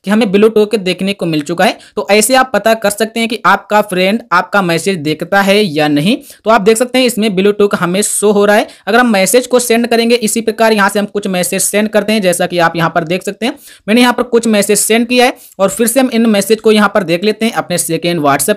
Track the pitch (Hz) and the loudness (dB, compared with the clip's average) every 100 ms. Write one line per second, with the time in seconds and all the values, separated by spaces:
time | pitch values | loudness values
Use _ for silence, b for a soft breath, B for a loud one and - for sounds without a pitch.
0 | - 214 226 196 220 220 208 214 185 175 | -2 0 2 2 2 2 0 -2 -4 -4
1 | 190 202 175 156 147 170 196 - B - | -4 -4 -4 -4 -4 0 0 -2 B -10
2 | - 208 214 262 262 208 214 226 202 202 | 0 0 2 2 2 0 0 0 -2 -4
3 | - 233 226 226 175 196 - 208 208 180 | -6 -4 -6 -2 0 0 0 -2 0 0
4 | 190 226 - 208 202 202 180 165 196 185 | 0 -2 -2 -2 0 -2 0 -2 -2 -4
5 | 147 151 170 196 196 202 208 147 151 147 | -4 -4 -2 0 2 2 0 0 0 0
6 | 160 233 B B - 226 196 220 247 254 | 0 -2 B B 0 2 4 0 0 0
7 | 254 208 220 185 202 202 202 202 175 185 | 0 0 -2 0 0 2 0 0 -2 -2
8 | 208 - 208 208 202 208 285 B - 226 | -2 -2 0 2 2 2 0 B -2 0
9 | 247 202 185 247 254 247 247 233 240 226 | 2 2 2 0 2 -2 2 0 0 0
10 | 233 233 214 - 226 220 226 214 196 202 | 0 0 0 -2 -4 0 2 2 2 0
11 | 202 202 208 185 180 190 - 202 214 214 | -4 -4 -4 -4 -2 -2 -2 0 0 0
12 | 202 220 185 175 180 175 165 165 165 170 | 0 0 0 0 -2 0 0 0 -2 -2
13 | 160 185 202 196 226 294 B B - 226 | -2 -4 -6 -6 -6 -6 B B -2 2
14 | 247 240 240 233 226 214 202 202 - 220 | 2 0 0 0 2 0 0 0 0 0
15 | 233 247 247 - B - 190 - 233 247 | 0 2 0 -2 B -4 -2 0 -2 0
16 | 269 226 233 202 196 220 220 214 208 208 | 0 0 0 0 0 0 2 2 2 0
17 | 170 175 208 214 226 160 151 175 - 160 | -2 -2 -2 -2 -4 -4 -4 -4 -4 -4
18 | 170 175 147 139 - | -4 -2 0 0 0